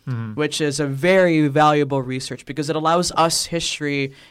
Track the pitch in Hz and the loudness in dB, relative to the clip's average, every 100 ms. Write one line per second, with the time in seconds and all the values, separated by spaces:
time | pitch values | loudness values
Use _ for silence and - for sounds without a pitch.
0 | - 117 113 110 151 151 147 139 147 135 | -8 -6 -6 -4 -4 -2 -2 -2 -4 0
1 | 175 185 180 160 147 143 151 147 139 139 | 2 4 6 4 2 4 4 4 2 -2
2 | 127 131 - 123 - 135 151 156 160 170 | -4 -6 -8 -12 -10 -8 -4 -2 2 2
3 | 175 - 165 165 - 170 160 - 147 143 | 2 2 0 0 -4 -4 -4 -4 -4 -2
4 | 135 139 - | -4 -8 -20